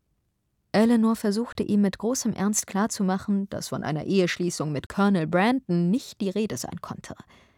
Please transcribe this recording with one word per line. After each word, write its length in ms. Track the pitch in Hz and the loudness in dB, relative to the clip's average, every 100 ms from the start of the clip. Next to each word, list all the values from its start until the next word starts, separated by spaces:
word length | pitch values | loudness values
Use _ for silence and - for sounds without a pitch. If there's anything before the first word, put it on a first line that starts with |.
| _ _ _ _ _ _ _ | _ _ _ _ _ _ _
Eleanor 440 | 190 226 233 226 226 | 4 4 6 4 2
versuchte 460 | 214 208 240 - | 0 0 -2 -4
ihm 200 | - 208 | 0 2
mit 180 | 202 - | 2 0
großem 340 | 220 262 226 | -2 -2 -2
Ernst 320 | - 202 214 - | -2 0 -2 -2
klarzumachen, 840 | 196 220 - 190 190 - 196 196 | -2 -2 0 0 0 -2 -2 -2
dass 180 | - - | -8 -6
von 160 | - | -6
einer 220 | - 151 - | -4 -4 0
Eheschließung 680 | 196 175 - 175 - 156 | 2 2 0 -4 -2 -4
mit 180 | 147 - | -4 -4
Colonel 380 | - 202 190 156 | 0 4 4 2
Brandon 640 | 175 214 262 - 175 175 | 2 2 2 0 2 2
nicht 280 | 233 - - | 0 -2 -6
die 120 | 196 | -4
Rede 260 | 202 220 - | -2 -4 -4
sein 240 | - 175 | -8 -10
konnte. 340 | - - - - - - _ | -12 -12 -14 -18 -20 -20 _